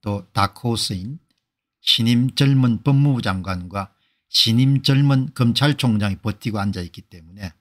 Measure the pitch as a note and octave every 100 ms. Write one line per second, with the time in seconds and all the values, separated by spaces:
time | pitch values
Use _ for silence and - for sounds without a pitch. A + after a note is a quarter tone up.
0 | G#2+ G2+ F#2 - G2 - A#2+ A2+ - G2
1 | G2 D#3 _ _ _ _ _ _ - -
2 | A#2 A#2+ B2+ - C#3 C3+ B2+ A2+ - C#3
3 | C#3+ B2+ - F#2 F#2 F#2 F2+ G2 F#2+ _
4 | _ _ _ - - A2+ C3+ C3+ C3 C3+
5 | C#3+ C3+ C3 - A#2 A2+ C#3+ C#3 B2 G#2+
6 | G2+ F#2+ A2 G2 - G#2 G2+ F#2+ F2 -
7 | - F2+ D#2+ F#2+ F#2+ _